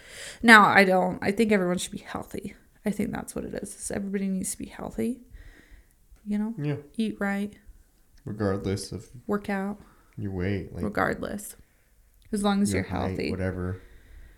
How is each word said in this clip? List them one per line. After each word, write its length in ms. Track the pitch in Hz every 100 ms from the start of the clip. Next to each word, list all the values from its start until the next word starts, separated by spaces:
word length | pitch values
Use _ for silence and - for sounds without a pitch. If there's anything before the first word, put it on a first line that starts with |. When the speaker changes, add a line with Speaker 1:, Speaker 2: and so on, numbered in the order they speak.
| - - - -
Speaker 1:
Now, 240 | 233 220 185
I 180 | 147
don't, 340 | 196 185 180 180
I 80 | -
think 180 | 202 220
everyone 280 | 208 180 180
should 140 | -
be 60 | -
healthy. 560 | - - - - 202 - - _
I 60 | 208
think 200 | 202 202
that's 220 | - -
what 100 | -
it 100 | -
is, 200 | - 196
is 160 | - -
everybody 360 | - 196 196 196
needs 220 | 190 -
to 60 | -
be 80 | 202
healthy. 540 | - - - 226 262 - - - - - - - _ _ - 208
You 120 | 208
know? 160 | 214 226
Speaker 2:
Yeah. 180 | 147 147 - -
Speaker 1:
Eat 200 | 220 -
right. 360 | 202 202 202 - - - _ _ _ -
Speaker 2:
Regardless 680 | - 107 101 95 95 101 -
of 160 | - - - -
Speaker 1:
Work 220 | 208 202
out. 280 | 196 196 208 - - _ -
Speaker 2:
your 140 | 104
weight, 400 | 92 92 98 -
like, 100 | -
Speaker 1:
Regardless. 720 | - - - - - 202 - - - _ _ _ _ _ -
As 120 | 107
long 160 | 101 98
as 100 | 101
Speaker 2:
your 100 | -
Speaker 1:
you're 80 | -
Speaker 2:
height, 180 | - 64
Speaker 1:
healthy. 220 | 92 76
Speaker 2:
whatever. 500 | 92 92 90 90 92 - - - - -